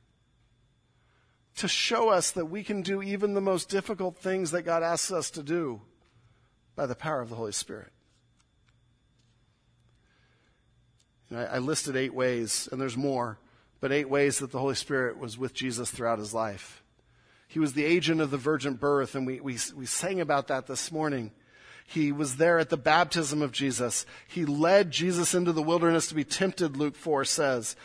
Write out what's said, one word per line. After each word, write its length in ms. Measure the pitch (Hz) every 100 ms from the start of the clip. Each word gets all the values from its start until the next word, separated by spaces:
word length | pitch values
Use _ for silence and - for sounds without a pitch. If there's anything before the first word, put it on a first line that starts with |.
| _ _ _ _ _ _ _ _ _ _ _ _ _ _ _ -
to 120 | 175
show 420 | - - 233 226
us 220 | 185 -
that 140 | 185 160
we 160 | 202
can 200 | 196 202
do 200 | 180 196
even 320 | 196 202 202
the 60 | 202
most 280 | 196 180 -
difficult 500 | 196 202 190 185 -
things 320 | 190 190 165
that 120 | 175
God 200 | 170 165
asks 280 | 165 165 -
us 200 | 175 -
to 100 | 165
do 380 | 143 170 147 107 - _ _ _ _ _ _ _ _
by 120 | - 135
the 80 |
power 260 | 120 156 143
of 100 | 117
the 60 | 117
Holy 160 | 110
Spirit. 380 | - - 104 - _ _ _ _ _ _ _ _ _ _ _ _ _ _ _ _ _ _ _ _ _ _ _ _ _ _ _ _ _ _ _ _ _ -
And 80 | 117
I, 60 |
I 140 | 120 127
listed 380 | 131 156 147 131
eight 180 | 135
ways, 540 | 127 127 120 110 - -
and 100 | 131
there's 160 | 135 120
more, 420 | 139 131 117 107 _ _ _ _
but 100 | 135
eight 180 | 143 135
ways 300 | 143 143 -
that 140 | 131
the 60 | 127
Holy 140 | 135
Spirit 440 | 127 - 135 123 -
was 200 | 123 113
with 160 | 127
Jesus 360 | - 131 117 117
throughout 280 | - 117 110
his 160 | 104
life. 480 | 110 110 98 - - _ _ _ _ _ _ _
He 100 | 160
was 140 | 151
the 120 | 139
agent 360 | 151 175 156 160
of 100 | 147
the 60 | 135
virgin 380 | 139 151 139
birth, 400 | 120 143 143 127
and 120 | 139 127
we, 140 | 131
we, 180 | 135 117 -
we 120 | 151 123
sang 340 | - 180 190
about 280 | 156 143 -
that 180 | 131 127
this 260 | 127 -
morning. 400 | 160 151 135 110 - _ - - - -
He 220 | 165 147
was 260 | 143 147 127
there 220 | 170 165
at 100 | 156
the 80 | 156
baptism 640 | 151 160 170 170 143 151
of 120 | 143
Jesus. 540 | - 139 120 120 - - - -
He 180 | 175
led 460 | 147 143 165 196 180
Jesus 440 | 135 175 175 170
into 180 | 180 175
the 100 | 160
wilderness 460 | 156 170 170 165 -
to 80 | 156
be 80 |
tempted, 520 | 139 - 190 - 165 139
Luke 200 | 147 -
four 280 | 165 143
says. 520 | 135 - 139 127 110 -